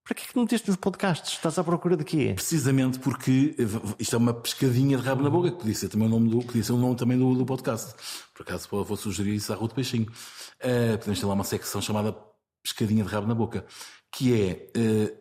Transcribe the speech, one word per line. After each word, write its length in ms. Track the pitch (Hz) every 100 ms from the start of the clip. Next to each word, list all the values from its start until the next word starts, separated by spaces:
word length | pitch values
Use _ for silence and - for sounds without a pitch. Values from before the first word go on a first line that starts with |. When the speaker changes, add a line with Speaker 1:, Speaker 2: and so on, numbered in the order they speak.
Speaker 1:
Para 120 | - -
que 60 |
é 20 | -
que 60 |
te 60 | 254
meteste 260 | 226 226 -
nos 100 | 185
podcasts? 580 | 202 185 196 156 -
Estás 220 | - 165 170
à 40 |
procura 340 | 165 170 175 170
de 60 |
quê? 280 | 147 160 110
Speaker 2:
Precisamente 640 | 95 - 165 131 135 131 127
porque, 560 | 139 127 - 131 147 151
eh, 80 |
v-, 140 | 113 110
v-, 160 | 101 -
isto 160 | 113 117
é 20 |
uma 160 | 120
pescadinha 640 | 117 - - 135 120 139 131
de 80 |
rabo 180 | 123 131
na 60 | 143
Speaker 1:
Uhum. 60 | 175
Speaker 2:
boca, 140 | 175
que 60 | -
podia 160 | 110
ser 140 | 104 98
também 200 | 107 110
o 20 |
nome 180 | 113 113
do, 80 | 117
podia 200 | 120 117
ser 80 | 104
o 60 | 123
nome 180 | 127 123
também 200 | 123 127
do, 160 | 127 127
do 80 | 127
podcast. 480 | 127 - 113 - - - - -
Por 80 | -
acaso 240 | - - -
vou, 120 | 101
vou 140 | 98 101
sugerir 380 | 107 92 101 104
isso 160 | 101
à 40 | 101
Ruth 160 | 113
Peixinho. 380 | - 123 120 107 - - - - -
Eh, 380 | 127 123 117 107
podemos 240 | 104 92
ter 60 | 101
lá 80 |
uma 100 | 98
secção 360 | 95 104 - 104
chamada 360 | - 107 107 107 - _ _ _
Pescadinha 420 | - - 107 110
de 60 | 92
Rabo 180 | 104 104
na 60 | 117
Boca, 280 | 110 101 - - - - _
que 220 | - 127
é, 360 | 117 95 85 -
eh, 400 | 117 113 110 104 -